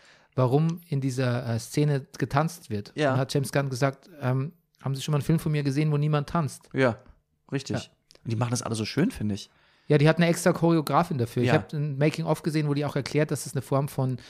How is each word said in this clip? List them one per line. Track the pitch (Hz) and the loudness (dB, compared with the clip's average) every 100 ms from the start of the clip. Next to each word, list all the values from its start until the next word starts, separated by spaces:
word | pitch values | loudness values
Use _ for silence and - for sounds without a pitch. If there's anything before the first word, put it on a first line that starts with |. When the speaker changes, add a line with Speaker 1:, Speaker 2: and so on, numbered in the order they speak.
| _ _ _ - | _ _ _ 0
Speaker 1:
warum | 127 139 160 170 - | 2 4 2 -2 -6
in | 143 | -4
dieser, | 135 123 127 120 127 113 | -2 -2 -2 -2 -2 -4
äh, | |
Szene | - - 147 143 135 - | -4 -2 0 0 -4 -6
getanzt | 127 143 160 - - | 0 0 0 -4 -8
wird. | 104 101 - | -8 -8 -2
Speaker 2:
Ja. | 147 | 0
Speaker 1:
Und | 131 | 2
hat | 135 | 0
James | 147 131 | -2 0
Gunn | 143 139 | -2 -2
gesagt, | 127 135 131 - - | -2 -2 -4 -14 -6
ähm, | 127 131 139 - _ _ | -2 0 -2 -8 _ _
„Haben | - 135 | -6 -6
Sie | |
schon | 143 | -2
mal | 147 | -2
einen | - | 2
Film | 160 | 0
von | 165 | 2
mir | 151 | -2
gesehen, | 143 135 156 | 0 0 0
wo | 147 | 2
niemand | 151 151 143 | 2 0 0
tanzt?“ | 170 139 - _ | -2 -2 -6 _
Speaker 2:
Ja, | 131 131 107 - _ _ _ _ | 2 2 2 -8 _ _ _ _
richtig. | 139 - 117 - | -8 -4 -6 -6
Speaker 1:
Ja. | _ _ _ | _ _ _
Speaker 2:
Und | - | -6
die | 113 | -4
machen | 120 | -2
das | 120 | -2
alle | - 110 | -4 -4
so | 107 | -2
schön, | - 269 | 0 -2
finde | - 104 101 | -2 -4 -4
ich. | - _ _ _ _ | -8 _ _ _ _
Speaker 1:
Ja, | 147 | 4
die | 151 | 6
hatten | 160 | 4
eine | 170 | 4
extra | 165 185 | 4 2
Choreografin | 160 165 165 143 143 170 147 | 2 4 2 4 2 2 0
dafür. | 117 - | -2 0
Ich | 120 | 2
Speaker 2:
Ja. | 113 | 2
Speaker 1:
hab | - | 2
ein | 156 147 139 | -4 -4 0
Making-of | 151 151 165 156 | 0 0 -2 -2
gesehen, | - 156 151 | 0 0 0
wo | 143 | 0
die | 143 | -2
auch | 147 | -4
erklärt, | 127 143 156 | -2 0 0
dass | 147 - | -2 -4
es | |
eine | 135 | -8
Form | - 135 143 | -2 -2 0
von, | - 131 127 - | -2 -2 -4 -10